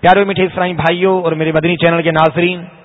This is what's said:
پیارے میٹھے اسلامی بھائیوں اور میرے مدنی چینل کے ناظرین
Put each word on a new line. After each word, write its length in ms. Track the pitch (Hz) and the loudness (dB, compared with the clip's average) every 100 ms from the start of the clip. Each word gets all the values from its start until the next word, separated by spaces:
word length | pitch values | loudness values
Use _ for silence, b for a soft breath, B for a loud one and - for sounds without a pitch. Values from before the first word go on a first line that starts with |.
پیارے 200 | 175 190 | 4 4
میٹھے 200 | 196 190 | 4 0
اسلامی 300 | 185 - 180 | -2 -2 -4
بھائیوں 480 | 170 156 175 185 185 | -2 -2 0 0 0
اور 80 | 170 156 | -2 -2
میرے 120 | 160 | -2
مدنی 240 | 156 160 175 | 0 0 0
چینل 200 | 170 170 | 0 0
کے 100 | 165 | 0
ناظرین 520 | 156 160 165 175 180 175 - | 2 0 0 -2 -4 -14 -20